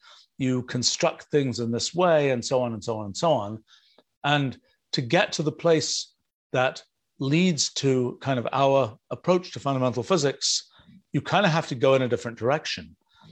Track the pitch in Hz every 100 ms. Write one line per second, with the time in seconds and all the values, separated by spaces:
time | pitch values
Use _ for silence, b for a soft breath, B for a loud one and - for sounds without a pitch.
0 | b b b - 131 127 123 127 120 -
1 | 170 - - 151 135 110 117 117 - 165
2 | 180 160 143 127 113 131 123 113 - 110
3 | 104 95 170 139 101 110 b b b b
4 | b _ 143 147 135 113 _ _ _ -
5 | 123 165 208 - 151 151 170 160 - -
6 | - _ _ _ _ 135 127 - - _
7 | _ _ 139 156 185 151 - - 139 131
8 | 123 - - 131 113 131 139 139 120 -
9 | _ 127 - 185 180 - 139 135 127 123
10 | 117 190 143 - - - - b b b
11 | _ 143 - 165 202 160 151 127 135 135
12 | 127 113 120 113 117 151 - - 78 -
13 | _ b 160